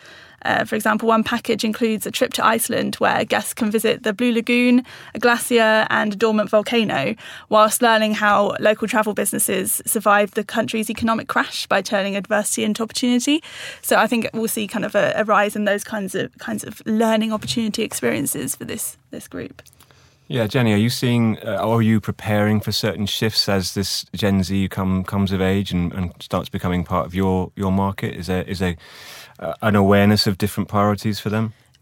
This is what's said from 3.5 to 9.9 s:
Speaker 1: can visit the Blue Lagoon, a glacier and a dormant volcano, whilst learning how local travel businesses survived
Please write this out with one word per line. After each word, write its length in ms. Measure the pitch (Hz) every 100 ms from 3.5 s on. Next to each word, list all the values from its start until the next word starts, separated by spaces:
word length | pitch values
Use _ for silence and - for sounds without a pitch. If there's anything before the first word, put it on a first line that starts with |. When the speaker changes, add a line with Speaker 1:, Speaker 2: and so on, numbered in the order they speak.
Speaker 1:
can 160 | - 214
visit 320 | 214 214 -
the 100 | 220
Blue 200 | 196 247
Lagoon, 520 | 233 226 240 247 247 254 - -
a 60 | -
glacier 640 | 240 240 - 233 220 220 220
and 260 | 220 214
a 20 | 196
dormant 340 | 226 214 208
volcano, 640 | 214 208 233 208 - 196 226 - - -
whilst 320 | 214 214 -
learning 340 | 240 220 214
how 420 | 208 208 202 202 -
local 300 | 214 220 214
travel 260 | 240 214
businesses 640 | 208 208 214 - 196 208 -
survived 480 | -